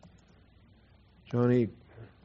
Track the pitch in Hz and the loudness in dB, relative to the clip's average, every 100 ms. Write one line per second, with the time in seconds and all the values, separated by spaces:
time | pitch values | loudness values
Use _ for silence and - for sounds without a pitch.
0 | - - _ - _ _ _ _ _ _ | -20 -20 _ -20 _ _ _ _ _ _
1 | _ _ - 120 123 123 110 - - - | _ _ -8 -2 2 2 0 -6 -20 -20
2 | 113 _ | -20 _